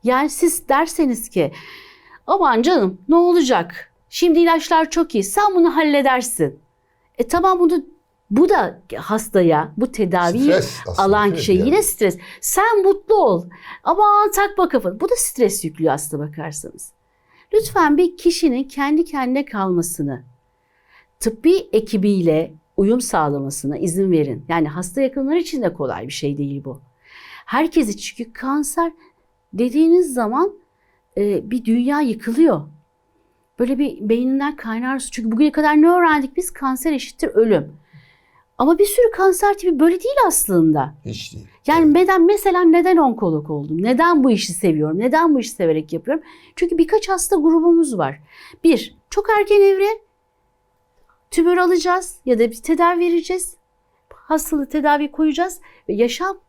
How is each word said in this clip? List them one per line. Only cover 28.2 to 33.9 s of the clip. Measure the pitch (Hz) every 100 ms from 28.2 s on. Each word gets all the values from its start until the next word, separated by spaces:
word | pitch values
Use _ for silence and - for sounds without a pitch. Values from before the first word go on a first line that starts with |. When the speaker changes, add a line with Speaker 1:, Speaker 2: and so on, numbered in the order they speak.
| 233
Speaker 1:
kanser | - 262 294 285 - 339 320 _ _ _ _ _
dediğiniz | 185 240 262 320 349 339
zaman, | 247 214 254 370 - _ _ _ _ _ -
e, | 208 185 214
bir | 240
dünya | 226 233 247 285
yıkılıyor. | 285 220 - 233 320 175 147 - _ _ _ _ _ _ _ _
Böyle | 240 254
bir | 277